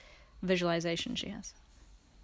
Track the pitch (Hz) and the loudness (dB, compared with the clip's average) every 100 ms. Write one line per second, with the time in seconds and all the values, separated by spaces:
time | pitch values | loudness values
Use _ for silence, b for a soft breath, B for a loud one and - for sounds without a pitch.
0 | b b b b 185 185 175 170 170 170 | b b b b 2 4 4 2 2 -2
1 | - - - 208 - - - - - - | -2 -4 -6 -8 -12 -16 -20 -20 -20 -20
2 | - - | -20 -20